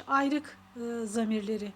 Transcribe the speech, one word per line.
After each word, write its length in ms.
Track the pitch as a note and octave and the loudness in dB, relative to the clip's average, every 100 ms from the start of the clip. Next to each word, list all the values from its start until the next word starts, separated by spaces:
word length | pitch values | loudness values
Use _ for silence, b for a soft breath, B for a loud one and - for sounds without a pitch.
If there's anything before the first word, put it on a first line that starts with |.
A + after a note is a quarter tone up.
| - | 2
ayrık, 500 | C#4 C#4 D4 D4 - - A#3+ | 4 4 2 -2 -14 -16 -8
e, 300 | A#3 A#3 A3 | -6 -4 -2
zamirleri 680 | A3 A3 A3 G3+ G#3+ G3+ | 0 2 2 0 -4 -4